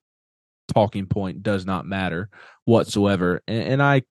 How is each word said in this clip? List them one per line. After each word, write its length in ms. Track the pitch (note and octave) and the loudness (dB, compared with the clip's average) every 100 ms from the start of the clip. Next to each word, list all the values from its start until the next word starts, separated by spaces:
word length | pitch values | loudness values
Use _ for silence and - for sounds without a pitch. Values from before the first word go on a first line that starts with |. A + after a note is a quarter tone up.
| _ _ _ _ _ _ - | _ _ _ _ _ _ -2
talking 320 | - G2+ G2+ F#2+ | 2 2 0 -4
point 380 | G#2 F#2+ F2+ | -4 -4 -6
does 220 | G#2+ G2 F#2 | -4 -4 -2
not 200 | F#2 F2 | -6 -4
matter 440 | F#2+ F#2 E2 - - - _ | -4 -4 -4 -8 -14 -20 _
whatsoever. 760 | - A2+ - G#2 G2+ F#2+ F2+ F2+ - | 2 2 2 0 2 2 0 -2 -4
And, 180 | A2 | -6
and 200 | E2 C3+ | -2 2
I 200 | C#3+ C#3 - | 4 4 0